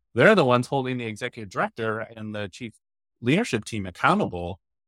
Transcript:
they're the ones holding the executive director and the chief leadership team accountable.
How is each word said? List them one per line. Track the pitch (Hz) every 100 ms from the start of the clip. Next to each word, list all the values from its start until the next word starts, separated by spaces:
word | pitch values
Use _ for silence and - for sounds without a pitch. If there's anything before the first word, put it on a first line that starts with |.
| _
they're | 117 160 214
the | 135
ones | 123 123
holding | 139 127 127
the | 117
executive | 104 123 - 104
director | 131 208 - 110 110
and | 107 113 107
the | 107 104
chief | - 117 - _ _ _ _
leadership | 120 160 240 113 -
team | 110 95
accountable. | - 135 190 131 87 87 - _ _